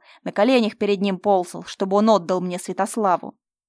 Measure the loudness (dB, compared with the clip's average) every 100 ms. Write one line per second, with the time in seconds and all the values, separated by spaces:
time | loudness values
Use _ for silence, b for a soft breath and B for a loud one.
0 | b b -8 0 4 4 2 -2 -2 0
1 | 0 -2 0 0 0 -10 -14 -8 -2 2
2 | 4 2 2 -4 -4 -6 -8 -4 -4 -2
3 | 0 0 -2 -18 _ _